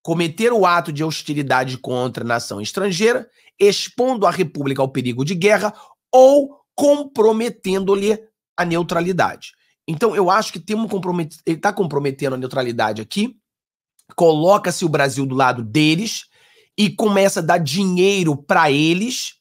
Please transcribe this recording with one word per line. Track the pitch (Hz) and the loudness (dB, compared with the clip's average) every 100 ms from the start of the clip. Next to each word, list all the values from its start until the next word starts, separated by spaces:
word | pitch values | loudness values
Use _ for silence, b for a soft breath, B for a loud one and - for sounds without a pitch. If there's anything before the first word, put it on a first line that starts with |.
Cometer | - 165 170 165 226 | -4 -2 -2 0 0
o | 233 185 | 4 4
ato | 175 160 | 2 -2
de | 147 | -4
hostilidade | 160 151 - 147 139 127 131 127 | -4 -6 -6 -6 0 0 0 -6
contra | - 127 127 123 | -6 -4 -4 -6
a | 117 | -4
nação | 117 - 101 | -4 -4 -8
estrangeira, | 107 - 202 170 220 254 247 b b _ | -8 -4 -4 0 0 0 -6 b b _
expondo | 202 190 - - 247 247 185 | 2 2 -6 -2 -2 2 0
a | |
República | 170 156 147 139 135 | 0 -4 -4 -4 -2
ao | 131 | -2
perigo | 135 123 120 143 | -2 -4 -4 -4
de | 185 | 0
guerra | 202 208 208 B B B _ | 2 2 0 B B B _
ou | 254 262 285 277 - _ | 6 8 6 2 -10 _
comprometendo-lhe | - 285 285 277 - 220 220 233 - 190 190 190 196 202 214 - _ _ - | 0 2 2 -2 2 2 2 -2 -6 -4 -2 0 0 0 -2 -6 _ _ -4
a | |
neutralidade. | 180 170 175 175 175 175 98 - - _ _ _ - | -2 -2 -2 -2 -2 0 -2 -2 -20 _ _ _ -10
Então, | 160 240 165 | -2 0 2
eu | 175 | 2
acho | 165 - | 2 0
que | 180 | -10
tem | - 214 | -6 -6
um | 220 | -4
compromet-, | 202 180 180 160 - - | -4 -4 -4 -6 -8 -6
ele | 160 | -2
tá | 190 | -2
comprometendo | 214 175 143 143 135 139 131 | -2 -4 -2 -4 -4 -6 -6
a | |
neutralidade | 127 135 127 117 110 110 | -6 -4 -4 -2 -4 -4
aqui, | 110 196 226 - _ _ _ _ _ _ _ - | -6 -4 -4 -6 _ _ _ _ _ _ _ 2
coloca-se | 170 156 170 202 180 - 170 | 4 4 4 2 2 -4 -2
o | |
Brasil | 151 139 127 135 | 0 0 -2 -4
do | 131 | 2
lado | 127 123 | 2 0
deles | 110 131 156 160 226 - - b b b b - | -2 2 2 2 -2 -8 -14 b b b b -2
e | 208 | -2
começa | - 214 196 196 196 | 0 0 2 2 0
a | |
dar | 165 175 | 0 0
dinheiro | 147 165 196 180 190 196 165 139 | 0 -2 -2 2 2 2 0 -2
pra | - 185 147 | 0 2 4
eles. | 139 156 175 233 254 - _ | 2 2 0 -2 -6 -10 _